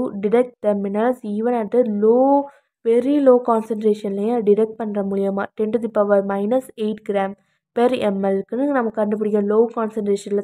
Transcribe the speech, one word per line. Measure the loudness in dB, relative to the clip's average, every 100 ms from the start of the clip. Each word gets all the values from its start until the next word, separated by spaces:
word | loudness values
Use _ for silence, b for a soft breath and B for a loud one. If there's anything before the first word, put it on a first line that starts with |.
| -4 -4
detect | 0 2 0 -2 -2
the | -2
minerals | -2 -2 0 -2 -6 -4
even | -2 -2
at | 0 0
a | 0 2
low, | 4 4 4 4 0 B B _ 0
very | 2 2 4 6
low | 4 4
concentration-லயும் | 0 -2 -2 0 0 -2 -4 -2 0 2
டிடெக்ட் | 2 0 -4
பண்ற | -8 -6 -4
மூலியமா | -2 -2 -4 -6 -6
ten | -4
to | -2
the | -2 -2
power | 2 2 2
minus | -2 -2 -2 -4 -6 -6
eight | -6 -6
gram | -4 -4 -6 _ _ _ 0
per | 0 0 -2
M | -2 0
L-க்குன்னு | -2 -4 -4 -2 -2
நம்ம | -2 -2
கண்டுபிடிக்க | -2 -2 0 0 2
லோ | 2 2 0
கான்சன்ட்ரேஷன்ல | -6 -4 -2 -2 -2 -4